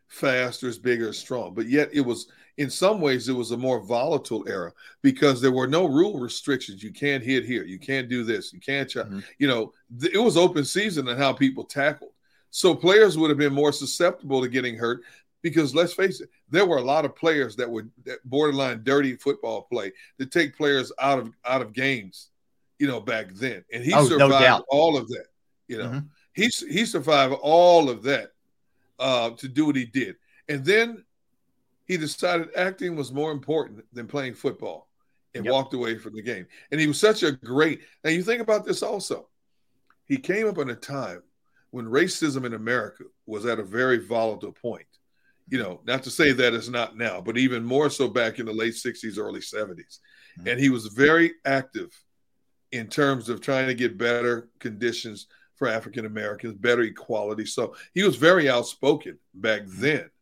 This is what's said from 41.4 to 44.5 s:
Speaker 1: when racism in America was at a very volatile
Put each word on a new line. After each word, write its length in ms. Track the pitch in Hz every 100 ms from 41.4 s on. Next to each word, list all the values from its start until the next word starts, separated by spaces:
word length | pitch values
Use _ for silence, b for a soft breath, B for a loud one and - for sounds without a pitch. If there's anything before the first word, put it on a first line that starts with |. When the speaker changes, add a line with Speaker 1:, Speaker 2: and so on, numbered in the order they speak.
| _ _ _
Speaker 1:
when 140 | 123
racism 600 | 113 135 180 - 156 135 127
in 80 |
America 500 | 113 110 123 104 - - _ -
was 180 | 107
at 140 | 117 113
a 60 |
very 340 | 95 110 131 120
volatile 540 | 110 117 113 95 98